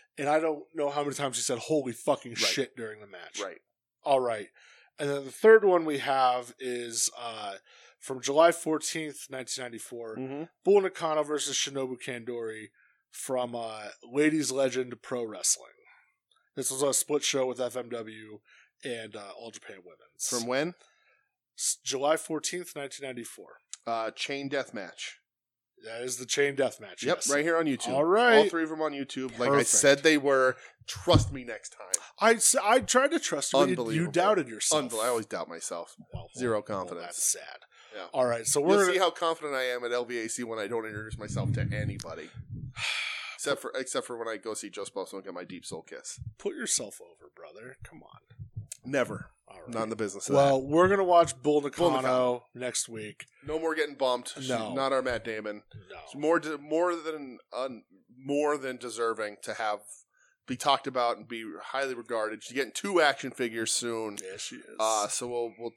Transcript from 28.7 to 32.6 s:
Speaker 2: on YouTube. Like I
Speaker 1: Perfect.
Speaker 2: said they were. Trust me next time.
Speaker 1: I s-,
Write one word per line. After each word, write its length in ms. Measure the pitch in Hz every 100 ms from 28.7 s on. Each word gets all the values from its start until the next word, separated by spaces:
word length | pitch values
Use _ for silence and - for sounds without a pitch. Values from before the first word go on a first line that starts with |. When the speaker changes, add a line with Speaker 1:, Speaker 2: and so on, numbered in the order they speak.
| 156
Speaker 2:
on 120 | 156
YouTube. 440 | 139 135 131 131 117
Like 120 | 123
I 40 |
Speaker 1:
Perfect. 160 | 139 117
Speaker 2:
said 300 | - 143 139
they 180 | 156 151
were. 380 | 139 135 131 123 - - -
Trust 440 | - - 165 -
me 100 | 135 117
next 240 | 107 -
time. 320 | - 95 - - -
Speaker 1:
I 140 | 214 233
s-, 200 | - 247